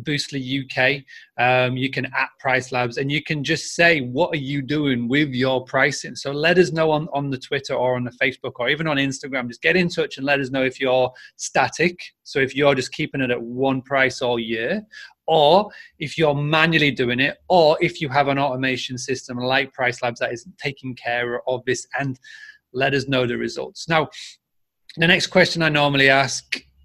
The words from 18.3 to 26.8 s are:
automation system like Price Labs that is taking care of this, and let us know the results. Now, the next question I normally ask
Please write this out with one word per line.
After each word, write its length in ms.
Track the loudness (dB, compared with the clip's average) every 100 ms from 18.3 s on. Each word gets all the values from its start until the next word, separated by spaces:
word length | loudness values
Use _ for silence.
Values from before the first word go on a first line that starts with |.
| 2
automation 600 | 0 -2 -2 -4 -6 -8
system 400 | -6 -6 -6 -6
like 340 | 0 0 0
Price 300 | -2 -2 0
Labs 160 | -4 -4
that 140 | -6
is 120 | -6 -12 -10
taking 360 | -8 -8 -10
care 460 | -8 -4 -4 -4 -4 -4
of 160 | -4
this, 240 | -2 -4 -4 -6
and 220 | -6 -8 -12 -20 -20 -20 _
let 200 | -4 0
us 140 | 0 0
know 180 | -2 -2
the 120 | -4
results. 500 | -6 -8 -12 -10 0
Now, 220 | 0 0 -8 -20 -20 _ _ _ _ _ 0
the 100 | 4
next 200 | 4 4
question 340 | 4 4 2
I 80 | 0
normally 400 | 2 2 6 6
ask 520 | 6 4 -4 -8 -12 _ _